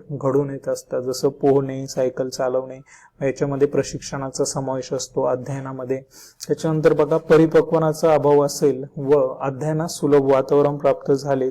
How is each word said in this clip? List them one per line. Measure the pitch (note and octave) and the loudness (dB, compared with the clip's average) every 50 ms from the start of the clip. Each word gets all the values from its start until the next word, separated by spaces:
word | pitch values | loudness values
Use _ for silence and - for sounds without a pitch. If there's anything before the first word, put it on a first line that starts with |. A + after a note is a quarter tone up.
| - - | -6 -10
घडून | D3 C3 C#3 C3+ B2+ C#3+ C#3+ C#3 | -8 -4 -2 0 0 0 0 -2
येत | C#3 C3 - C3 | -6 -8 -6 -6
असतात, | C3 B2 - - C#3 C3 | -6 -6 -6 -6 -6 -4
जसं | B2 C3 B2+ - - C#3 | -4 -4 -4 -2 -2 -2
पोहणे, | C3+ - - C#3 C3+ C#3+ C3+ C3+ C3+ C3+ C3+ | 0 2 2 4 4 4 2 -2 -6 -8 -10
सायकल | C3+ - - C3 B2+ B2+ - C3+ B2+ | -6 -4 -2 -2 -2 -2 -4 -6 -6
चालवणे, | - - C3+ B2+ B2+ C3 C3 C3 C3 C3 - _ - - - _ _ - C#3+ | -4 -4 -2 -2 -2 -2 -4 -6 -10 -18 -20 _ -20 -20 -20 _ _ -4 -4
याच्यामध्ये | C3+ B2+ - D3+ C#3+ C#3 C3+ C#3 C#3 | -4 -2 -2 -2 -4 0 0 0 2
प्रशिक्षणाचा | - C#3 C3+ - - - - - D3+ C#3 C3+ C3+ - - C#3+ | 2 -2 -4 -4 -8 -12 -10 -10 -10 -8 -8 -8 -4 -4 -4
समावेश | - - D3 C3+ C3 C3 C3 B2 - | -4 -4 -4 -4 -4 -6 -6 -6 -6
असतो | C#3 B2+ - - - - | -6 -6 -6 -6 -4 -2
अध्ययनामध्ये. | C3+ C3+ B2+ B2+ A#2+ C#3+ C#3 C3+ C3+ C3+ C3 C3 C3 B2+ C3+ C3 C3 _ _ - - - _ _ - D#3+ | -2 0 -2 -4 -4 -8 -8 -8 -8 -10 -10 -10 -6 -4 -6 -6 -6 _ _ -20 -20 -20 _ _ -6 -6
त्याच्यानंतर | D3 - - D#3+ D#3 D#3 D3+ E3 | -4 -2 -2 -2 0 2 2 2
बघा, | D3+ D3 D3+ C#3+ D#3+ | 4 2 2 2 0
परिपक्वनाचा | D#3+ D#3+ - D#3+ D#3 D#3+ D#3 D#3+ D#3+ D#3 - E3+ D#3+ D#3+ D#3 D#3 - - D#3+ D#3 | -2 2 4 6 6 6 6 4 2 2 2 0 0 2 0 0 2 2 2 4
अभाव | C#3+ C3+ D3 D3 C#3+ C#3+ | 4 4 4 4 4 4
असेल | C#3 - - D#3+ C#3+ C3 B2+ - C#3 - | 2 0 0 0 0 0 -2 -6 -12 -12
व | D3+ C#3 C3+ D3 C#3+ C3 C3 - - | -8 0 2 2 4 2 0 -2 -4
अध्ययनास | C3+ C#3 C3+ B2+ D3 D#3 D#3 D#3 E3 E3+ - | -6 -6 -6 -4 -4 -4 -2 -2 -4 -6 -6
सुलभ | - D3 C#3+ C#3+ C#3+ C3+ C3+ | -4 2 4 4 4 4 4
वातावरण | C#3 C3 C3 - D3 C#3+ C#3+ C#3+ D3 | 2 2 2 2 2 4 4 2 0
प्राप्त | C#3+ - C#3 C3 - - - | 0 0 0 0 0 0 0
झाले | C#3 C3+ C#3 C#3+ C#3 C3 B2+ C3+ | -2 0 0 -2 -2 0 -2 -4